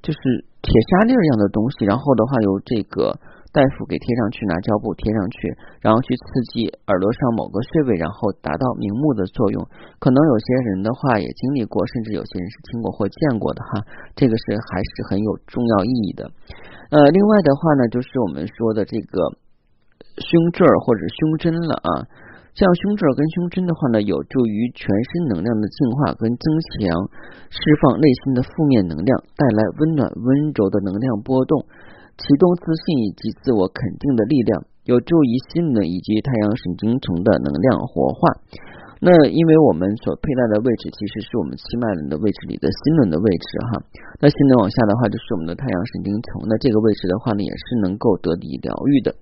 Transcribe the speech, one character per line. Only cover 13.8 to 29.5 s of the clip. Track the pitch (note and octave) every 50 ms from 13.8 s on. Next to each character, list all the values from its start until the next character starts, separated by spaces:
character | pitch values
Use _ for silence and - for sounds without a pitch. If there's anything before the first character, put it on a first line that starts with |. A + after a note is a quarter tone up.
| G2+ - - - - - -
这 | - C#3+ B2
个 | A2 A2
是 | - - G#2+ G#2 G#2+ -
还 | - F#2
是 | G2+ - - - A2 -
很 | G2+ G2
有 | G#2+ G#2+ F#2+ - _
重 | - - - A#2+
要 | A#2 A2+ G2+ F#2
意 | A2+ C3 B2 G#2+
义 | F2+ -
的。 | - - - - - - - - - - - - - - -
呃， | - D3+ C#3+ C#3+
另 | D#3+ F#3+ G3+
外 | G#3 G#3+ G#3 F3
的 | D3 C#3 C#3+
话 | - D#3+ D3+
呢， | C#3 B2 A2+
就 | G#2+ A#2+
是 | B2+ - - C3 A#2
我 | F2+
们 | C#2 C#2 D#2
说 | G#2 - - A#2 A2 G#2+
的 | A2 G2
这 | - - A2+ -
个 | - - F#2+ E2 C2 - _ _ _ _ _ _ _ _ _ _ _ _ _ - - - - -
胸 | - - E3+ E3 E3+ E3+
坠 | - F#3+
儿 | D3 G#2+ E2
或 | - - A#2+
者 | G2 D#2+ F2
胸 | - - D#3 D#3 D#3
针 | D#3 - E3+ D#3+
了 | E3+ E3+ D#3+ C3
啊。 | - _ E2+ E2+ C2 - - - - - - - - _ _ _
像 | - G3+ F#3 F3
胸 | F3 - G3 G#3
坠 | G#3+ F#3
儿 | D3 B2+
跟 | C#3 D3 D#3+ D#3
胸 | F3 F3 F3 -
针 | F#3+ F#3 F3
的 | E3
话 | - D#3+ C3 A2+
呢， | G#2+
有 | G#2 G2+ F2 C#2 D2
助 | - - C3+ B2 A2+
于 | G#2 G#2 A#2 B2 -
全 | - - -
身 | G2+ G2+ A#2+ - - E3+ F3+ C#3+
能 | G#2 D#2+ F2
量 | A#2 A#2+ G#2+
的 | G#2+ F#2+
净 | - - D3+ A#2+ A2
化 | C#3 D3 F#2+ -
跟 | - A2+ A2+ A#2+
增 | B2 - D#3+ D#3 D#3+ E3 - -
强， | - G#2+ F2+ E2+ E2+ F#2+ - - - - - - - - - -
释 | - - D3+ D3+
放 | - - C#3 A#2+ G2
内 | D3+ D3+ B2 B2 -
心 | C3+ C3
的 | B2
负 | C3+ - - - D#3+
面 | C#3+ C3+ A#2 F#2+ F2
能 | D#2
量， | D2 F2+ A#2+ B2+ - - _ -
带 | - D3+ B2+